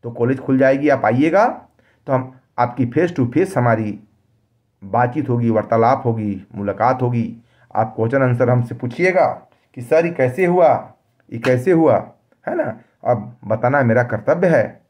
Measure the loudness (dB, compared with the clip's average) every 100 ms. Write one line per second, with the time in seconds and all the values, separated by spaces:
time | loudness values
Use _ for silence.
0 | -12 -2 -2 -2 0 2 4 4 2 2
1 | 2 2 2 4 2 -2 -16 _ _ _
2 | -4 -4 -4 -16 _ -4 -4 -2 -2 0
3 | -2 0 -2 0 -2 0 0 0 -2 -10
4 | _ _ _ _ _ _ _ _ -6 -2
5 | -2 -2 -4 -2 0 -2 0 2 2 2
6 | -2 -4 -6 -8 -10 -8 -6 0 0 0
7 | -2 -2 -6 -10 _ _ _ -4 -4 -2
8 | -2 0 0 0 2 0 -2 -8 -10 -2
9 | 0 2 0 -2 _ _ _ -18 0 0
10 | 0 0 -2 2 2 4 4 2 -2 _
11 | _ _ _ -4 0 2 2 4 4 2
12 | -2 _ _ _ -8 -4 -6 -8 _ _
13 | -2 -2 -4 -14 -6 -2 0 2 2 2
14 | 0 -2 -2 0 2 2 0 -8 _